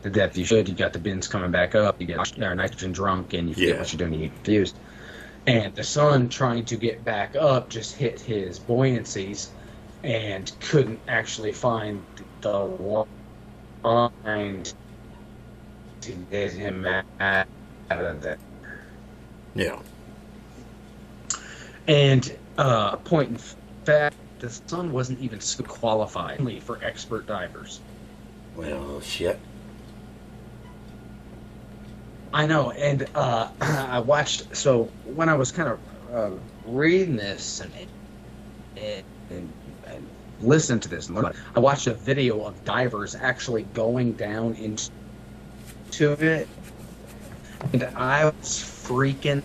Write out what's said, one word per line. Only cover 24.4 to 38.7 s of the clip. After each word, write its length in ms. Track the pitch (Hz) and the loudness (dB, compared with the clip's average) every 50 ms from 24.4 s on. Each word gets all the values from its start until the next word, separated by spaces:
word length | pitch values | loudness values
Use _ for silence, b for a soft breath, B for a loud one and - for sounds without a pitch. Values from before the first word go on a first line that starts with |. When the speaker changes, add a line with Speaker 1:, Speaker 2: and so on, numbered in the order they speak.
Speaker 1:
the 100 | - 120 | -10 -10
son 420 | - - - - - 175 180 170 139 | -10 -10 -10 -6 -4 -2 -2 0 0
wasn't 260 | 127 127 127 127 - | 0 0 0 -2 -4
even 200 | 135 120 110 101 - - - - 120 | -4 -6 -6 -4 -4 -6 -4 -4 -6
qualified 720 | - - - - 113 110 110 107 104 - - 98 101 - - | -8 -6 -2 0 2 2 2 2 0 -2 -6 -6 -6 -2 -2
only 200 | 139 123 98 - | -2 -2 -2 -6
for 180 | - - 113 110 - | -8 -8 -8 -6 -6
expert 420 | 113 - - - - 117 107 95 | -6 -6 -6 -8 -6 -6 -6 -4
divers. 540 | - 107 - - 85 - - - - - - - - - - - - - - - - - - - - - | -4 -4 -4 -4 -6 -10 -12 -14 -14 -14 -16 -16 -18 -18 -18 -18 -18 -18 -18 -18 -18 -18 -18 -18 -16 -12
Speaker 2:
Well, 460 | 82 80 76 76 - 69 71 71 71 | -10 -6 -6 -6 -6 -6 -8 -10 -10
shit. 380 | - - - - 85 87 - - - - - - - - - - - - - - - - - - - - - - - - - - - - - - - - - - - - - - - - - - - - - - - - - - - - - - - - - - - - - | -8 -8 -4 0 0 0 0 0 -6 -16 -16 -16 -16 -16 -16 -16 -18 -16 -16 -16 -16 -16 -18 -18 -18 -18 -16 -16 -16 -16 -16 -16 -16 -16 -16 -16 -16 -16 -16 -16 -16 -16 -16 -16 -16 -16 -16 -16 -16 -16 -16 -16 -16 -16 -16 -16 -16 -16 -14 -14 -16 -16 -16 -16 -12 -2 2
Speaker 1:
I 140 | 147 151 | 2 4
know, 240 | 151 160 151 135 120 - | 6 6 4 4 2 0
and, 340 | - 143 143 143 135 123 - - | 2 2 4 4 2 0 0 0
uh, 340 | 147 139 131 117 113 113 - - | 2 2 4 4 2 0 -2 -2
<clears throat> 60 | - | -2
I 380 | - 143 156 139 135 131 123 123 | 0 2 2 2 0 0 0 0
watched, 540 | 117 123 147 147 147 - - - - - - | 6 6 6 6 6 2 0 -4 -4 -8 -6
so 300 | - - 143 127 117 117 113 - - - - 135 | 2 4 6 6 6 4 2 -4 -14 -12 -8 0
when 140 | 151 165 160 | 2 4 6
I 60 | 156 | 6
was 160 | 143 131 123 | 6 4 2
kind 180 | - 175 165 135 | 2 0 0 0
of, 80 | 110 - - - - - - 117 120 | -2 -4 -6 -14 -16 -16 -12 -4 -2
uh, 180 | 117 110 104 95 92 - - - - - | 0 0 0 -2 -6 -10 -14 -16 -14 -10
reading 500 | 110 120 131 147 160 180 190 190 175 143 | -4 0 4 6 8 8 6 6 4 2
this 440 | 110 101 101 98 - - - - - | 0 0 -2 -4 -4 -6 -8 -8 -8
and, 120 | - - - - - - - - - - - - - - - - - - - - - - | -8 -10 -12 -14 -14 -14 -16 -16 -18 -18 -18 -18 -18 -16 -16 -16 -16 -18 -16 -16 -18 -16